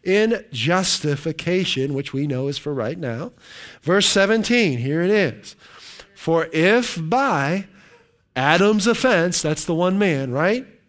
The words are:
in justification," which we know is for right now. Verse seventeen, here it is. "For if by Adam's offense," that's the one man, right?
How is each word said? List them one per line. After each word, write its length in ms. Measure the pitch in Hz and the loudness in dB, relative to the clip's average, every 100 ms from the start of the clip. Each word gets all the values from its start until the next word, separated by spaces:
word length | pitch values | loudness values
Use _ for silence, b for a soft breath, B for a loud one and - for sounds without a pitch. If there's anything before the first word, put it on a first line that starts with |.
in 400 | - 196 220 220 - | 2 2 2 0 -6
justification," 1400 | 120 131 180 185 - 151 143 165 151 170 185 175 135 139 | -6 0 0 0 -2 -2 -2 -4 -6 -2 -2 -2 -2 -2
which 200 | 139 143 | -4 -6
we 120 | 135 | -4
know 220 | 147 127 139 | -4 -2 -4
is 100 | 139 | -6
for 160 | 147 | -6
right 240 | 135 110 - | -4 -4 -4
now. 340 | 135 117 214 _ B B B B | -6 -8 -10 _ B B B B
Verse 240 | 156 190 - | 0 2 4
seventeen, 720 | 202 196 220 - 240 196 123 | 2 4 2 2 2 2 0
here 220 | 127 156 | -2 -2
it 100 | 180 | 2
is. 440 | 214 160 107 - - B B B B B | 2 0 -4 -18 -20 B B B B B
"For 320 | - - 165 156 | -8 0 0 0
if 460 | 156 175 233 240 175 | 2 4 2 0 -6
by 680 | 160 240 277 156 139 190 196 b b b b b _ | -2 0 0 0 0 -4 -6 b b b b b _
Adam's 520 | 127 139 170 202 214 202 | -2 2 4 4 4 2
offense," 540 | 226 262 190 175 170 | 2 2 2 2 0
that's 240 | 156 151 | -2 -2
the 100 | - | -2
one 240 | 165 180 196 | 0 0 2
man, 320 | 202 143 135 | 2 0 -2
right? 340 | 127 175 240 262 _ | 0 0 -2 -6 _